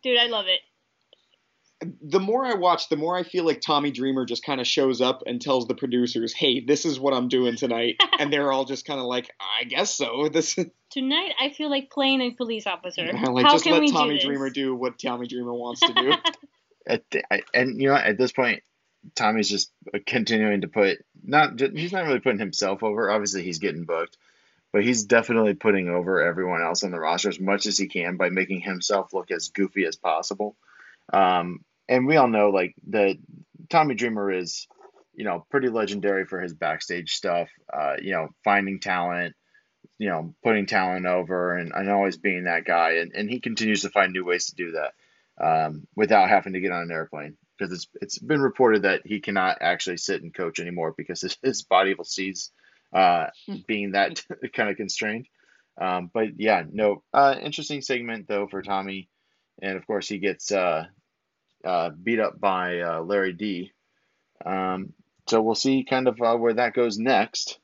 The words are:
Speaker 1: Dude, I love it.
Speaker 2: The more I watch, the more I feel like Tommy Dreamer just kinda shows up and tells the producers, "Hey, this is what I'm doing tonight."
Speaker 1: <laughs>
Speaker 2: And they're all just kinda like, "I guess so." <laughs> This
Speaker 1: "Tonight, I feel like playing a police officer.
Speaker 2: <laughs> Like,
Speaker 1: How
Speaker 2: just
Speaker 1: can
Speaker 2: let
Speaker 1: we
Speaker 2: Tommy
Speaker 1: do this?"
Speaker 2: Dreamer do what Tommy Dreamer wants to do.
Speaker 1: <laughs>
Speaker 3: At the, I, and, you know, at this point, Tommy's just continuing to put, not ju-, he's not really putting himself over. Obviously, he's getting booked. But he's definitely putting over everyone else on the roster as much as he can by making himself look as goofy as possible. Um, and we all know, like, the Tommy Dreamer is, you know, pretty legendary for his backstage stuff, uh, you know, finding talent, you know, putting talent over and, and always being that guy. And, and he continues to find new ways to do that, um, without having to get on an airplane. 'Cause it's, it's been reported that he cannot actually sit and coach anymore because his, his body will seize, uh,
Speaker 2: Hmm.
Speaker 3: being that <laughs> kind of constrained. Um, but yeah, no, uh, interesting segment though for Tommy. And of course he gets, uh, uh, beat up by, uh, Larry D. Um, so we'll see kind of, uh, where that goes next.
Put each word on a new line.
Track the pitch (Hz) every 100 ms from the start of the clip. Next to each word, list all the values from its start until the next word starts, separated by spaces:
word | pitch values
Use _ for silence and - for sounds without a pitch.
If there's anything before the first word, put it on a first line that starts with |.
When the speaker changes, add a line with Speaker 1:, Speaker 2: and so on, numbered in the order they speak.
Speaker 1:
Dude, | 262 240
I | 240
love | 226 185
it. | 185 _ _ _ _ _ _ _ _ _ _ _ _ 165 -
Speaker 2:
The | 151 151
more | 294 240
I | 262
watch, | 208 175 165 -
the | 151
more | 160 180
I |
feel | 180 180
like | 165 143
Tommy | - 147 143
Dreamer | 120 135 131 120
just | 117
kinda | - 135
shows | 120 - 135 117
up | 127 127 -
and | 120
tells | 147 131 117
the |
producers, | - 127 123 120 113 113
"Hey, | - 143 127
this | 120 151
is | 170 131
what | 139
I'm | 131 123
doing | 127 123 117
tonight." | 131 117 120 -
Speaker 1:
<laughs> | 370 151
Speaker 2:
And | 143
they're | 147 143
all | 135 131
just | 135
kinda | - 143
like, | 123 127 123 -
"I | 95 107
guess | 123 160 190
so." | - 127 123 151
<laughs> |
This | 156 151 - 170 _ _
Speaker 1:
"Tonight, | 277 262 302 381 -
I | 277
feel | 285 302
like | 277 277
playing | - 269 269
a | 247
police | 247 240 220 202
officer. | 185 180 180 170
Speaker 2:
<laughs> | 185 262
Like, | 247 285
Speaker 1:
How |
Speaker 2:
just | 302
Speaker 1:
can | 320
Speaker 2:
let | 311
Speaker 1:
we | 302
Speaker 2:
Tommy | 294 151
Speaker 1:
do | 147
this?" |
Speaker 2:
Dreamer | 139 139 135
do | 131 135
what | 123 127 123
Tommy | 139 120 123
Dreamer | 123 120
wants | 120 240 -
to | 339
do. | 349 381 349 330 320 -
Speaker 1:
<laughs> | _ _ _ -
Speaker 3:
At | - _
the, | - -
I, | 101 -
and, | 123 127 117
you | 135
know, |
at | 139 - 104
this | 127
point, | - 123 98 _ _ _ _ -
Tommy's | - 110 110 101
just | 101 - _ - 101 -
continuing | 131 107 110 107 101
to | 92
put, | 110 98 85 - -
not | 98 143 151 120
ju-, | 135
he's | 147 175
not | 190
really | 160 127
putting | 131 104
himself | 101 - 98 98
over. | 110 104 101
Obviously, | 107 104 98
he's | 90 82
getting | 92 80
booked. | 82 82 85 _ _ _ _ _ _
But | 104
he's | 113 120
definitely | 104 117 113 113 107
putting | 98 110 98 90
over | 87 87 92
everyone | 80 85 92 85
else | 85 85
on | 95
the | 87
roster | 80 85 101
as | 85
much | 95 101 107
as | 95
he | 92
can | 113 87 92
by | 90
making | 92 95 95
himself | 95 90 - 101 90
look | 95 87
as | 87 -
goofy | - 95 101
as | 85 -
possible. | 87 78 - 98 104 - _ - - _ -
Um, | 98 92 90 87 87 _ _ -
and | 127 131
we | 156
all | 127
know, | 107 104
like, | 98 90 - -
the | 104 98 95 - - - - -
Tommy | 170 151 113
Dreamer | 120 110 101
is, | 92 87 - - _ - _ _
you | -
know, | 107 85 _
pretty | 143 127
legendary | 113 104 101 101 98
for | 92 92
his | 90
backstage | 80 78 80 - 90 80
stuff, | - 98 87 85 _ -
uh, | 73 73 69
you | 95
know, | 90 80 _
finding | - 101 98 95
talent, | 101 90 87 87 85 - _ _ _ _ - _
you | 104
know, | 82 80 -
putting | - 110 98
talent | 104 92 90
over | 90 92 85 92 90 87
and, | 85
and | - 98
always | 101 98 87
being | 101 90
that | 90 82
guy. | 82 85 82 82
And, | 85
and | - 104
he | 123
continues | 120 110 110 104
to | 98
find | 104 95
new | 90
ways | 90 87 -
to |
do | - 87
that, | 80 71 - _ _ _ _
um, | 80 80 78 78 - -
without | 107 104 92
having | 98 95
to | 92
get | 95
on | 87
an | 85
airplane. | 82 80 76 73 76 _ _
'Cause | 95
it's, | 90 - -
it's | 101 -
been | 120 147
reported | 135 - - 107
that | 98 95
he | - 104
cannot | - 98 92 -
actually | 85 90 - 87
sit | - 92
and | 85
coach | - 87 -
anymore | 87 87 82 82
because | 82 87
his, | 92 -
his | 135 110
body | - 95 95
will | 95
seize, | 85 - 95 90 - _ _ _ _
uh, | 90 92 85 73 - -
Speaker 2:
Hmm. | 98 92
Speaker 3:
being | 107 101
that | 98 98 160 - -
<laughs> | 123
kind | - 107
of | 95
constrained. | 98 - 110 110 123 _ _ _ _ -
Um, | 90 90 87
but | 117 110 85
yeah, | 107 98 78
no, | 104 104 101 _
uh, | - 139 135
interesting | - 143 147 143
segment | 127 131 120 113 90
though | 101 101
for | 98
Tommy. | 92 196 98 196 180 _ _ _ _ -
And | 98 95
of | -
course | 104 -
he | 104
gets, | 98 92 -
uh, | 101 90 80 82 _ _ _ _ _ _ _
uh, | - 87 85
beat | 78 95 113
up | 107 -
by, | 101 92 90 87
uh, | 85 82
Larry | 85 101 95
D. | 87 104 90 95 _ _ _ _ _ _ _
Um, | - 95 92 92 98 - _ _ -
so | 113
we'll | 110
see | 107 139 135
kind | 131 131 127
of, | 113
uh, | 117 117
where | 117
that | 110 120
goes | 127 120 101
next. | 117 113 110 - - -